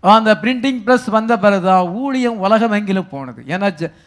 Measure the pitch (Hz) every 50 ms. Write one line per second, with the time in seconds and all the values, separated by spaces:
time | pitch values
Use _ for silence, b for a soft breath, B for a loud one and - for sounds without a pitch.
0 | - 180 208 226 220 214 214 - - 226 262 247 226 269 262 247 202 214 254 247
1 | 247 - 202 220 220 226 233 214 190 208 202 196 175 190 185 185 180 175 175 220
2 | 262 277 269 262 254 240 233 220 185 190 220 220 233 233 208 208 208 196 196 190
3 | 180 185 - - 135 127 120 - - 131 156 185 196 202 185 151 165 156 b b
4 | b